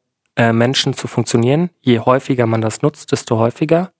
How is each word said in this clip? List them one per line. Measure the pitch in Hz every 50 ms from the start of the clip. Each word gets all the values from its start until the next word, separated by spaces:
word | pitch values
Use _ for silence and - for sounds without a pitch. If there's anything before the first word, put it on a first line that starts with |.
| _ _ _ _ _ _ _
äh, | - 117 117 113
Menschen | 113 120 127 139 - - 139 127
zu | - - 120
funktionieren. | - 123 117 - - 117 113 123 143 160 180 175 - _
Je | _ 127 117 113
häufiger | 110 127 127 135 - - 135 123 120
man | 110 113 113
das | 110 110 - -
nutzt, | - 151 - - - -
desto | 143 - - - 117 110
häufiger, | 113 120 - - 160 151 165 170 185 - _